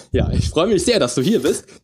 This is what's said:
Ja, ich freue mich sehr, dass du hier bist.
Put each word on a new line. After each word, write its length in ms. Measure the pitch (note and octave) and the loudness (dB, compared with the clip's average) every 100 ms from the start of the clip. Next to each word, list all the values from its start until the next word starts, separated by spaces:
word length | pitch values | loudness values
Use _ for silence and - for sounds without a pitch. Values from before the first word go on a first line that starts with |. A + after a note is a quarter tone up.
| - | -4
Ja, 180 | - - | -2 0
ich 180 | - - | 0 -2
freue 160 | - F#3 | 0 0
mich 180 | G#3 | 0
sehr, 140 | - A3 | 2 0
dass 160 | B2 | 0
du 80 | - | 0
hier 180 | C3+ A3 | 0 0
bist. 240 | C#3+ - - - | 0 -4 -8 -12